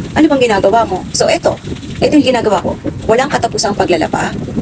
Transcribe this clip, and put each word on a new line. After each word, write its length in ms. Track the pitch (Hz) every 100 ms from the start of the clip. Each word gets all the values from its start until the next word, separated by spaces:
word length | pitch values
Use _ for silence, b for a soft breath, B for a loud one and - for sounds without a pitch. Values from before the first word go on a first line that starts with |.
| - -
"Ano 80 | 302
bang 160 | 277 247
ginagawa 340 | 202 190 226 214
mo?" 180 | 185 -
So 160 | - -
eto, 240 | - - - - - - -
eto 160 | 254 302
yung 60 | 254
ginagawa 280 | 247 214 196
ko. 100 | - - 151 - -
Walang 200 | 226 269
katapusang 480 | - 226 208 208 202
paglalaba, 560 | 190 170 165 - - - - -